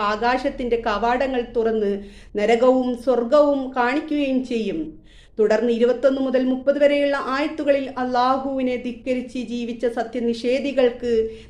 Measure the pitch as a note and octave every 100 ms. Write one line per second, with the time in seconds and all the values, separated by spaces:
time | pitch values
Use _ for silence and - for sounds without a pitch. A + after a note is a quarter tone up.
0 | G#3 G#3+ A#3+ B3+ C#4 C#4 B3 A#3 A3+ G3+
1 | A#3 B3 C4+ B3+ A#3 A#3+ A3+ A3 G3+ G3+
2 | - - - G#3 G#3 A#3 B3+ C4 B3 A#3+
3 | B3+ A#3+ A#3 D4 D4 C#4 C4 C4 A#3+ C#4
4 | D#4 D4 C#4 C4 C4 A#3 G3+ D#3+ - -
5 | - - - - G#3+ G#3+ A#3+ A#3 A#3+ A#3+
6 | C#4 C4+ C4 B3+ C4 C4 - C#4+ C#4+ C#4+
7 | C#4+ C#4 A#3+ C4 D4+ D#4 D4 C#4 C4 B3+
8 | B3+ B3 B3+ C4 C4+ C4+ B3+ B3 B3 A#3
9 | - B3+ B3 B3+ A3+ A#3+ A#3 A#3 B3 A#3+
10 | A#3 B3+ A#3 A#3 A#3+ C4 C#4+ C4 B3 A#3+
11 | A#3+ A#3 - - -